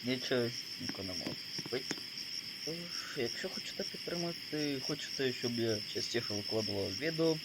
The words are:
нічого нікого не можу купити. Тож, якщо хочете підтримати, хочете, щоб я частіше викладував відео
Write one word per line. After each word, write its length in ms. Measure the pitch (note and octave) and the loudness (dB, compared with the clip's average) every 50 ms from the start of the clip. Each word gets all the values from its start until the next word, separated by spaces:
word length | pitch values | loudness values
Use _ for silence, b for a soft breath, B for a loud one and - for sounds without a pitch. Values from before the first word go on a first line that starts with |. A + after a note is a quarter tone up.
| - | 2
нічого 460 | A#2+ C3 B2+ - - C#3 B2+ A#2+ A#2+ A#2+ - - - - - | 2 2 2 4 4 6 6 6 4 2 -2 -6 -8 -8 -6
нікого 220 | G#2 - - - F#2+ | -4 -4 -4 -2 -4
не 100 | F#2+ F#2 | -4 -2
можу 220 | F2 - - - - - - - - - | -2 -2 -2 -4 -4 -8 -8 -6 -6 -4
купити. 320 | - - C3 - - - - - - - - - - - - - - - - - | -2 -2 -2 0 -2 -4 -4 -6 -8 -8 -8 -8 -6 -6 -6 -6 -6 -8 -6 -4
Тож, 100 | C#3+ D#3+ E3+ F3 F3 - - - - - D3+ | -4 -4 -4 -4 -4 -4 -6 -4 -4 -2 0
якщо 320 | A#2+ A#2 - - - F#3+ | 0 0 0 -2 -4 -4
хочете 340 | - - - - - - G3 | -4 -4 -6 -6 -4 -4 -4
підтримати, 960 | - - F3+ - - E3+ F3 E3+ E3+ E3 - - - - D3+ D3+ D3 C#3+ C3 C3 - | -4 -4 -6 -4 -2 -2 0 0 0 -2 -4 -6 -4 0 0 2 2 2 0 0 0
хочете, 460 | D3+ C#3+ - - - - C#3 B2+ B2 | -2 -2 -2 -4 0 2 2 2 2
щоб 260 | - - A#2+ A#2+ A#2 | 2 0 0 2 4
я 200 | A#2 A2+ A2 G#2 - - - | 4 4 4 2 0 -2 -2
частіше 400 | G2+ - - - A#2 A2 - G#2 | -2 -2 2 2 0 2 2 0
викладував 680 | G2+ G2+ - A2 A2+ G#2+ G#2 G2+ G2+ G2 F#2+ F#2+ F#2 | 0 0 2 2 2 2 2 2 2 2 0 0 0
відео 380 | C3+ D#3+ E3 D#3 E3 E3 D#3+ D#3 | 0 0 2 4 6 6 6 4